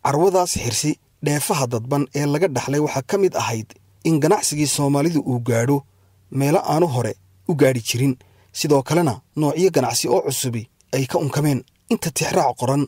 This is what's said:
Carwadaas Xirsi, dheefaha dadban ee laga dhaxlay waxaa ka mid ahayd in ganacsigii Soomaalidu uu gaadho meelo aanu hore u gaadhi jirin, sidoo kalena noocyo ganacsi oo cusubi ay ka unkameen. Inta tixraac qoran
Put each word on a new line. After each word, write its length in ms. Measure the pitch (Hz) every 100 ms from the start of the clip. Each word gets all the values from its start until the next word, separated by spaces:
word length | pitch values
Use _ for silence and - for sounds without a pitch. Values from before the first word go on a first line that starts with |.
Carwadaas 480 | - 143 190 185 180 -
Xirsi, 340 | 123 117 151 - _ _
dheefaha 420 | 147 147 - 151 127
dadban 360 | 120 120 143 139 139
ee 100 | 147
laga 220 | 139 180
dhaxlay 320 | 127 - 143
waxaa 220 | 151 139 -
ka 80 | 202
mid 160 | 185 -
ahayd 340 | 117 113 107 - _ _
in 160 | 160 160
ganacsigii 480 | 151 208 - 151 147
Soomaalidu 520 | - 143 143 160 160
uu 180 | - 123
gaadho 380 | 117 113 120 143 - _ _ _ _
meelo 280 | 135 139 175
aanu 280 | - 151 170
hore 260 | 123 117 - _ _ -
u 40 | 156
gaadhi 260 | 139 127
jirin, 320 | 113 120 139 127 _ _ _ -
sidoo 260 | 151 143
kalena 380 | 127 156 160 107 _ -
noocyo 340 | 151 147 185
ganacsi 360 | 160 123 117 123
oo 140 | 185
cusubi 460 | 143 131 131 117 104 _ _
ay 140 | 135 131
ka 120 | -
unkameen. 440 | 143 151 151 131 - _ _
Inta 200 | 233 165
tixraac 440 | - 160 190 139 -
qoran 240 | 123 139